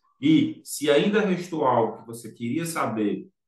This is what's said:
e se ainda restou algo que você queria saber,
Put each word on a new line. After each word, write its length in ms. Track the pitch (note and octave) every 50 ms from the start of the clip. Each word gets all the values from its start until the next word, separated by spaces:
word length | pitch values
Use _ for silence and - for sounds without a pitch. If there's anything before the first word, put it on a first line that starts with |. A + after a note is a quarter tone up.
| _ _ _ -
e 400 | B2+ D3+ D#3+ C#3 - - - - -
se 260 | - - - C#3+ D3
ainda 300 | C#3+ D3+ G3 G#3 G#3 G#3+
restou 440 | G3 F#3+ F3+ E3 - - E3 D#3 C#3+
algo 360 | C3 B2+ A#2 A2+ - - -
que 60 | -
você 260 | - A#2 - - - -
queria 320 | - A#2 A#2+ C3+ D#3+ E3+
saber, 640 | E3 - D#3 C#3 A#2 A2 A2 G#2 G2+ F#2+ F#2 - - _ _ _